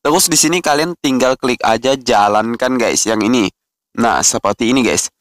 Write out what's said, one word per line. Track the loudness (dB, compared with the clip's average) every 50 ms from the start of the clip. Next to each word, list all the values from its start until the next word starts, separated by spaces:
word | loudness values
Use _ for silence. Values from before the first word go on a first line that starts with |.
Terus | _ 0 0 0 0 0
di | 0 0
sini | 0 0 0 0 0
kalian | 0 0 0 0 -4 -6 _ -2
tinggal | -2 0 2 2 0 0
klik | 0 -2 -4 -4 -2 0
aja | -2 -2 0 0 0 -2 -2
jalankan, | 0 0 2 2 4 4 2 2 0 0 -4 -4 -2 -2 -2 -2
guys, | -2 -2 -2 -2 -2
yang | -2 -2 0
ini. | 0 2 2 2 0 -2 _ _ _ _ _ _ _ _ _ -2
Nah, | 0 0 0 0 0
seperti | -2 -2 -2 _ -4 -2 _ 0 0
ini, | 0 2 2
guys. | 0 0 -2 -4 -6 _ _